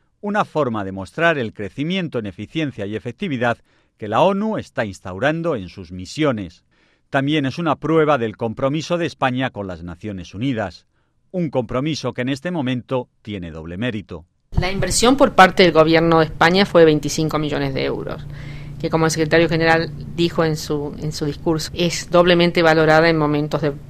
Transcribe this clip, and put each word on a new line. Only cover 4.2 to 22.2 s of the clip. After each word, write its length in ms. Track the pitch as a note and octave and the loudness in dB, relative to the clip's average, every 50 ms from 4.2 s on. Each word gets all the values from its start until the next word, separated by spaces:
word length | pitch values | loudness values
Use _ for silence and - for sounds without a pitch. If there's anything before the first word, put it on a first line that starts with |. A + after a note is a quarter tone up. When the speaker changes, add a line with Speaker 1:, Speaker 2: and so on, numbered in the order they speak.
Speaker 1:
onu 360 | D#3 F#3+ G3 G3 G#3+ A3 G#3+ D3+ | 4 4 2 0 -2 -4 -4 -6
está 280 | - - - - A#2 | -8 -8 -6 -6 -6
instaurando 720 | G#2 F#2+ - - F#2+ F2+ F#2+ A#2 D3 D#3 E3 E3 E3+ D3+ A2 | -6 -6 -12 -12 -10 -6 -2 -2 -2 -2 -2 -2 -4 -4 -4
en 100 | F#2 E2+ | -6 -10
sus 240 | - G#2+ F#2 E2 | -12 -16 -14 -14
misiones. 720 | F#2 F#2 F#2 - - C#3+ D#3 C#3+ B2 G#2+ F#2+ E2 - _ _ _ _ _ _ _ _ _ _ _ | -12 -12 -12 -12 -4 -2 0 0 0 -2 -6 -10 -12 _ _ _ _ _ _ _ _ _ _ _
También 360 | - C#3 C3+ C#3+ D#3 D#3 C#3 | -2 -2 0 0 0 0 0
es 120 | C3 - - | -2 -4 -4
una 200 | F3 D#3 C#3 - | -2 -2 -2 -2
prueba 400 | - D3+ D#3+ D#3+ D3+ D3 D3 B2+ | -2 0 2 2 4 4 2 0
del 180 | A#2 A2 G2+ | 0 -4 -4
compromiso 600 | - A#2+ A2+ A2 - C3+ C3+ C#3+ D#3+ C3+ - F3 E3+ | -4 -6 -6 -4 -2 -2 -2 -2 -2 -4 -4 -4 -2
de 80 | E3+ | -2
España 460 | D3+ - - C#3 C3 B2 B2+ C3 B2+ | -4 -4 -2 -2 -2 0 -2 -4 -4
con 140 | - G#2 G2+ | -6 -8 -8
las 160 | F#2+ F2+ E2 | -8 -10 -10
Naciones 520 | F2 F2 E2+ - - G#2+ G2+ F#2 E2 - - | -10 -12 -14 -10 -10 -10 -10 -10 -12 -12 -10
Unidas, 540 | F#2+ B2 C#3 C3 A2 G#2 F#2 - - _ _ _ _ _ _ _ _ _ _ | -6 -4 -4 -2 -2 -4 -6 -8 -14 _ _ _ _ _ _ _ _ _ _
un 180 | - F#3 E3+ C#3+ | -6 -4 -4 -2
compromiso 600 | - C3 A#2 G#2+ A#2+ B2+ C#3 D#3+ D3+ - - B2 | -2 -2 -2 -2 -2 -2 -2 -2 -4 -4 -6 -6
que 100 | - - | -6 -4
en 60 | B2 C3 | -4 -4
este 240 | C#3+ C3+ - F3 | -4 -4 -6 -6
momento 560 | F3+ E3 C3+ B2+ C3 B2 - - C3+ B2+ B2 _ _ _ | -6 -4 -4 -2 -4 -4 -4 -4 -4 -4 -4 _ _ _
tiene 280 | - - G#2 G2 F2 E2 | -12 -10 -10 -8 -8 -10
doble 280 | D#2 D#2+ D#2+ E2 F2 F#2 | -12 -12 -12 -10 -8 -6
mérito. 480 | A#2 B2+ A#2+ A2 D#2+ - F2+ E2 E2 _ _ _ _ - - - | -6 -4 -6 -6 -10 -12 -16 -16 -16 _ _ _ _ -4 -2 -2
Speaker 2:
La 140 | E3+ F#3 G3+ | 0 0 -2
inversión 420 | F#3+ F#3 F3+ - - A3+ A#3+ C4+ | -2 -2 -2 0 4 4 4 6
por 160 | - C#4+ G#3+ | 6 4 4
parte 320 | - - F#3 F#3 F3+ - F#3+ | 8 8 6 6 8 6 4
del 80 | E3+ | 6
gobierno 480 | D3+ D#3 D#3 D#3+ E3 D#3+ E3 E3 E3 E3 | 6 6 6 6 6 4 4 4 4 4
de 60 | D#3 | 4
España 400 | D#3 - - E3 E3 F3+ F#3+ G3+ | 2 2 2 2 4 4 4 2
fue 160 | - - E3+ | 4 6 8
de 60 | E3 D#3+ | 8 8
veinticinco 520 | D3+ D3 C#3 D3 - - D#3+ D#3 D3+ D3+ | 6 4 0 -4 -4 -2 -2 -2 -2 -2
millones 340 | D#3 D3 D3 C#3+ C#3+ C#3 C3+ | -4 -2 -4 -4 -4 -4 -4
de 120 | C3+ C3+ | -4 -4
euros, 400 | C#3 A#2+ - - - - - - - - - - - - - - - - - | -4 -4 -6 -6 -8 -10 -10 -10 -12 -12 -12 -12 -12 -12 -14 -14 -14 -12 -8
que, 80 | - D#3+ | -6 -2
como 160 | D#3+ D#3+ D#3+ | 0 2 2
el 60 | D#3+ | 2
secretario 360 | D#3 D#3+ D#3+ D3+ D#3+ E3 E3+ D#3+ | 0 0 0 2 4 4 4 4
general 420 | E3+ D#3+ E3 E3 E3 E3 E3 D#3+ D3 - - - - E3 | 2 2 4 4 4 2 2 -4 -8 -12 -12 -10 -4 -2
dijo 260 | E3+ E3 - - E3 | 0 0 2 2 0
en 140 | D#3+ D#3 D3+ | 0 0 -2
su, 400 | - - D3+ D3 C#3+ D3 - - | -4 -4 -4 -4 -4 -6 -8 -8
en 140 | D3+ D3+ D3+ | -8 -8 -6
su 100 | - D#3 | -4 -4
discurso, 480 | D3 C#3+ - - E3+ D#3+ D#3 D#3 - - | -6 -6 -4 -2 -2 -2 -2 -2 -6 -4
es 380 | - F3 E3+ - - - - | -2 -2 -2 -2 -4 -6 2
doblemente 500 | E3+ F3 | 4 4